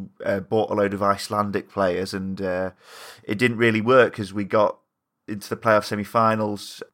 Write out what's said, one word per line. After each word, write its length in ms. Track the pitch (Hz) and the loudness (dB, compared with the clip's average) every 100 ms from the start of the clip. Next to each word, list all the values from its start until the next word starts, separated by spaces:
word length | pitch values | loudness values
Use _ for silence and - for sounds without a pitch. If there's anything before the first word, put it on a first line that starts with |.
| 95 - | -12 -8
uh, 160 | - 101 | -4 -4
bought 280 | 87 110 101 | 0 0 2
a 60 | 104 | 2
load 180 | 101 | 0
of 80 | 98 | 2
Icelandic 680 | 101 98 - 104 104 98 - | 0 0 -2 -2 0 -4 -4
players, 440 | 101 95 87 98 | -2 0 0 -4
and, 280 | 98 95 95 | -6 -6 -6
uh, 300 | 95 90 92 - - - - - | -4 -2 -4 -8 -20 -20 -20 -14
it 140 | - 104 | -8 0
didn't 200 | 123 113 | 0 2
really 240 | 117 110 | 2 2
work 320 | 110 127 113 | 4 6 6
'cause 200 | - 95 | 2 -8
we 100 | 101 | -6
got 360 | 98 110 104 - _ _ _ _ - | 0 2 2 -2 _ _ _ _ -12
into 220 | 104 - | -12 -8
the 80 | 107 | -4
playoff 280 | 117 107 - | 2 2 2
semi-finals 960 | 104 101 117 110 110 107 101 - - - | -4 -2 0 2 2 -2 -4 -10 -16 -18